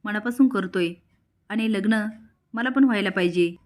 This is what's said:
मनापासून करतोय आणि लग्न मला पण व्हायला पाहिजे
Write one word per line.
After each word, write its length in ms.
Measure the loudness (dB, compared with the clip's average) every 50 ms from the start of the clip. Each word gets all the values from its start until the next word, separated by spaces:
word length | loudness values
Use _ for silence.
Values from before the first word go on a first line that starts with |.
| -8
मनापासून 440 | -6 -6 -4 -4 -4 2 4 2 4
करतोय 440 | 4 -2 -4 -2 -2 -2 -2 -2 -4 -10 _ _ _ _ _ _ _ _ _ _
आणि 240 | -4 -2 -2 0
लग्न 340 | -2 0 0 0 0 0 -2 -6 -10 -14 -20 -20 _ _ _ _ -8
मला 160 | -4 -4 -2
पण 140 | 2 4 4
व्हायला 260 | 4 4 0 0 0
पाहिजे 440 | 0 0 0 2 2 2 0 0 -2 -10 _